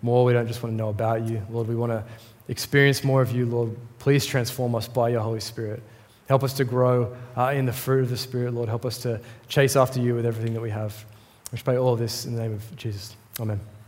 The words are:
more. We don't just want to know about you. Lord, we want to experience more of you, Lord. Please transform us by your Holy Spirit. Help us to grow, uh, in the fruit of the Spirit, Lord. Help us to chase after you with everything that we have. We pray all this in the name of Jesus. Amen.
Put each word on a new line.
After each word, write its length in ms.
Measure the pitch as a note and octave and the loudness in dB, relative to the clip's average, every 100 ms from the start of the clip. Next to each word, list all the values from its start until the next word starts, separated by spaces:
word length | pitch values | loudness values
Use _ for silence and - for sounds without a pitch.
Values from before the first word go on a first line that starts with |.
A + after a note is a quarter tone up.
more. 240 | A#2+ B2 B2 | 4 4 6
We 80 | |
don't 120 | A#2+ A#2 | 4 2
just 160 | A2+ | -4
want 120 | A#2 | -4
to 40 | A2+ | -2
know 120 | A2 | -2
about 320 | G#2+ A2+ A2+ | 0 0 0
you. 200 | A2+ A2+ G2+ | -2 -4 -4
Lord, 200 | A#2 A2+ | -4 -2
we 60 | A#2 | -2
want 180 | A#2 | 0
to 100 | A2+ A2 - - - - | -2 -6 -16 -20 -20 -10
experience 540 | B2 - C#3+ C#3 C3 | -8 0 6 6 4
more 180 | C#3 C3+ | 2 2
of 100 | B2+ | 2
you, 140 | A#2+ A#2+ | 0 0
Lord. 300 | A#2+ A#2 G#2+ - - | 0 -2 -4 -14 -6
Please 260 | - C#3+ C#3 | 2 2 2
transform 500 | C#3 A#2 - B2 A#2 | -2 -2 -2 -2 -2
us 120 | G#2+ | -2
by 220 | - A#2+ | 0 2
your 120 | A#2+ | 2
Holy 180 | G#2+ A2+ | -2 -4
Spirit. 420 | - - A2 G#2+ - - - - - | -8 -8 -8 -8 -12 -20 -20 -20 2
Help 160 | C3+ | 2
us 100 | C3 | 2
to 120 | C3+ C3 | 0 0
grow, 500 | B2 B2+ B2 A2+ - - - | 4 4 4 2 -4 -10 -2
uh, 160 | B2+ C#3 | 0 2
in 100 | C3 | 0
the 80 | |
fruit 280 | A#2 - C3+ | -2 0 2
of 80 | B2+ | 2
the 80 | B2 | -2
Spirit, 360 | - B2 B2 | -4 -4 -2
Lord. 140 | A#2 A#2 | -2 -2
Help 180 | A#2 B2+ | -2 -4
us 120 | A#2 | -4
to 220 | B2 A2 - - - | -4 -4 -6 -20 -2
chase 280 | - C#3 C#3 | 4 6 6
after 260 | B2+ B2+ | 4 4
you 140 | A#2+ A#2+ | 2 2
with 100 | A#2 | 0
everything 280 | A2+ A2+ | 0 -2
that 80 | A2+ | -4
we 80 | A2+ | -4
have. 360 | G#2 G#2+ - - - - - - | -4 -6 -8 -18 -20 -20 -20 -12
We 80 | A#2 | -6
pray 180 | - B2+ | -2 2
all 180 | B2+ A#2+ | 2 2
this 300 | A#2 - - | 0 -4 -6
in 100 | A#2 | -4
the 60 | |
name 120 | A2+ | -4
of 220 | G#2 G#2+ - | -6 -10 -10
Jesus. 400 | A2+ G2+ - - - - | -8 -8 -10 -20 -16 -8
Amen. 340 | A2 G2+ - - | -4 -4 -8 -20